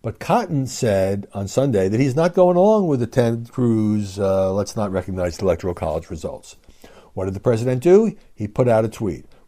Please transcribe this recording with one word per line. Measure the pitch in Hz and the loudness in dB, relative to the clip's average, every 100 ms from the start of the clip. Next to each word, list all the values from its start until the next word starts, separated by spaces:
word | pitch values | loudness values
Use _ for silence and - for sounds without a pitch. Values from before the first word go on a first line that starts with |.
But | 117 - | -10 -10
Cotton | - 214 190 147 131 | -2 -2 0 -4 -4
said | - 120 98 95 101 - | -2 0 2 0 -2 -6
on | 101 98 | -10 -4
Sunday | - 139 104 92 | -2 0 2 0
that | 110 | 0
he's | 139 | 0
not | 135 175 | 0 0
going | 180 180 175 | 4 4 4
along | 202 220 180 | 4 4 2
with | 135 | 0
the | 120 | 0
Ted | 135 117 117 117 | 0 0 -2 -6
Cruz, | - 123 113 107 107 101 98 | -2 2 2 2 0 -4 -2
uh, | 98 95 95 | 0 2 0
let's | 98 - | 0 -4
not | 117 101 | -4 -4
recognize | 92 90 92 90 85 | -4 -4 -4 -4 -2
the | |
Electoral | 95 82 92 | -2 0 -4
College | 85 80 78 - | -4 -4 -4 -8
results. | 82 90 - - - - - - - - | -10 -10 -12 -18 -20 -20 -20 -20 -20 -14
What | - | -8
did | 95 | -6
the | 95 | -2
president | 127 113 123 127 | 0 0 0 0
do? | 175 196 226 - - | 6 6 4 -4 -20
He | - 107 | -10 -6
put | - 123 | 0 2
out | 110 | 2
a | 113 | 0
tweet. | - 107 - - - | -4 -6 -6 -12 -20